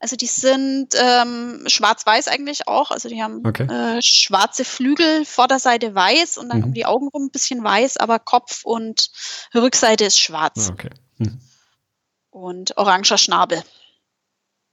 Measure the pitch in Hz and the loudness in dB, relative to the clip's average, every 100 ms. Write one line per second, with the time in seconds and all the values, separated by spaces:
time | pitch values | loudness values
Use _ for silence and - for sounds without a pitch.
0 | - 247 240 - 254 269 269 269 262 - | -8 -6 -4 0 2 2 0 -2 -2 0
1 | 247 247 240 240 240 - - - 214 226 | 4 4 2 -4 -10 -8 -2 2 2 2
2 | - 226 - - 285 294 - - 277 - | 2 2 0 -4 -4 -8 -2 0 0 -4
3 | 240 226 220 220 226 - 139 240 233 233 | -8 -8 -8 -6 -4 -4 -4 -4 -4 0
4 | - - - 190 208 - 254 - 254 294 | 2 2 2 2 2 -2 -6 -2 0 2
5 | 320 311 294 - 254 269 254 233 226 196 | 2 2 0 2 2 2 2 0 0 0
6 | 185 285 339 - 240 233 120 131 - 240 | 2 2 0 -4 -4 -2 -2 -2 0 0
7 | 277 294 277 262 - 247 214 202 262 - | -2 -6 -6 -4 -4 -2 0 2 2 0
8 | 214 226 - 247 - - - 226 226 220 | 0 0 2 0 0 -8 -4 -4 -2 -2
9 | - - - - - 233 247 - 240 220 | -2 -6 -14 -14 -4 2 2 4 4 4
10 | 208 - - 160 156 - 101 92 - - | 4 2 2 0 -2 -2 -6 -6 -14 -18
11 | _ - 110 110 - _ _ _ _ _ | _ -6 -4 -4 -16 _ _ _ _ _
12 | _ _ _ 196 180 180 185 - 202 185 | _ _ _ -16 -12 -10 -6 0 2 4
13 | 202 196 - 175 175 165 - _ _ _ | 4 2 2 2 2 -2 -8 _ _ _
14 | _ _ _ _ _ _ _ | _ _ _ _ _ _ _